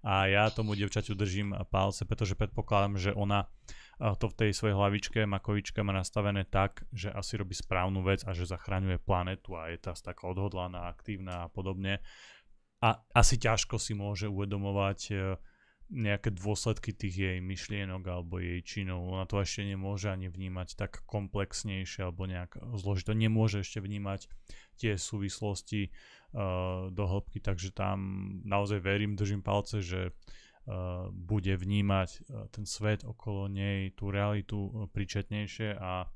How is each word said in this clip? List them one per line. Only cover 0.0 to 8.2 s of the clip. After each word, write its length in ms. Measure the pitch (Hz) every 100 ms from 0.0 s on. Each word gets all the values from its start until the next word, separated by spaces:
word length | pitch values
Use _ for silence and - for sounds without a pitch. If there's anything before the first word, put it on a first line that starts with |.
A 240 | 110 95 95
ja 200 | 98 107
tomu 240 | - 107 104
dievčaťu 400 | 101 107 101 98
držím 400 | 101 95 101 95 95
palce, 320 | 101 98 95
pretože 320 | - 110 101 98
predpokladám, 640 | 107 - - 104 101 101
že 120 | 95 101
ona, 320 | 101 101 95 - - - - -
a, 160 | 120 98
to 80 | 107
v 100 | - 107
tej 60 |
svojej 240 | 98 110 98
hlavičke, 480 | 101 101 - 117 107
makovičke 540 | 98 - 104 - -
má 140 | 101 95
nastavené 480 | 92 - 101 101
tak, 400 | 95 98 98 - -
že 180 | 107 98 -
asi 240 | - 110
robí 160 | 95 -
správnu 480 | - 92 90 95
vec 240 | 92 98